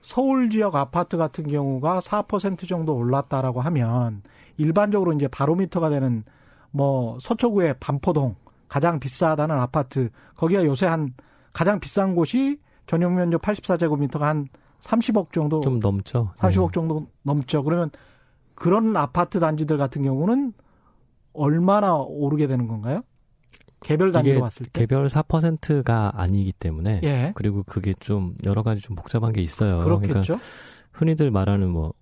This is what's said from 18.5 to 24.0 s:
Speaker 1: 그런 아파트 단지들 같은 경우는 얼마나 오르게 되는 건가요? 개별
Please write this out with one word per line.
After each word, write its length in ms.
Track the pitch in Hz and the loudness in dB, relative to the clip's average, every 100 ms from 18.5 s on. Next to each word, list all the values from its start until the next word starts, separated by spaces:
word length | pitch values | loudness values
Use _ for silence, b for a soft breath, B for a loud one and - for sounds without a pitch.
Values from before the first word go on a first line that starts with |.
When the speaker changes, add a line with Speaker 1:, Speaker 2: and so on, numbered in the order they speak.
Speaker 1:
그런 420 | - 170 196 220 202 | -4 0 2 2 0
아파트 440 | 147 - 175 190 | 0 0 -2 0
단지들 380 | 165 156 151 151 | 0 0 0 0
같은 260 | 139 147 | 0 0
경우는 500 | 135 135 170 247 277 - b b b b b _ _ | -2 0 0 0 -2 -6 b b b b b _ _
얼마나 640 | - 143 156 180 202 202 160 | -4 0 2 4 4 4 0
오르게 500 | 131 143 143 147 147 | -2 -2 -2 0 0
되는 200 | 131 117 | 0 -2
건가요? 340 | 113 107 156 254 _ _ _ _ - - _ | -4 -4 -6 -6 _ _ _ _ -20 -20 _
개별 320 | - 156 | -4 0